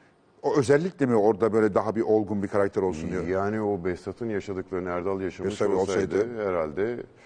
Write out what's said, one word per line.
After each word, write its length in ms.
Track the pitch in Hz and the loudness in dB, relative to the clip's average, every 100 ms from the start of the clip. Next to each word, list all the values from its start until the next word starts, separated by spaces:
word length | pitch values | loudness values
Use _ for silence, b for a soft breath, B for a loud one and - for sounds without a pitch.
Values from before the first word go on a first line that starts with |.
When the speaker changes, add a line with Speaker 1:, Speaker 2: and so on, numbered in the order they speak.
| b b _ _ | b b _ _
Speaker 1:
O 140 | 147 147 | 0 2
özellikle 500 | 117 143 180 - 135 | 4 4 2 -2 2
mi 100 | 117 | 4
orada 360 | 104 101 110 | 4 4 2
böyle 220 | 110 107 | 4 4
daha 220 | 107 104 104 | 2 0 0
bir 60 | |
olgun 400 | - 110 104 104 | 2 2 2 -2
bir 60 | 98 | -2
karakter 340 | 104 98 107 | 0 0 2
olsun 280 | 95 78 82 | 0 -2 -4
diyor? 160 | 90 87 | -4 -2
Speaker 2:
Yani 340 | 95 101 110 | -2 -2 -2
o 240 | 104 101 | -2 -2
Behzat'ın 440 | 90 87 - 95 117 | -2 -4 -6 -8 -6
yaşadıklarını 600 | 101 104 92 92 92 90 | -4 -4 -6 -6 -6 -4
Erdal 320 | 87 90 95 | -4 -2 -2
yaşamış 380 | 95 - 98 104 | -4 -4 -6 -2
Speaker 1:
Tabii, 160 | 104 | 0
Speaker 2:
olsaydı 420 | 95 98 95 95 95 | 2 2 0 0 0
Speaker 1:
olsaydı. 320 | 117 117 101 | 0 -2 -2
Speaker 2:
herhalde 480 | 87 78 76 107 120 - b | -2 -2 -2 -4 -4 -10 b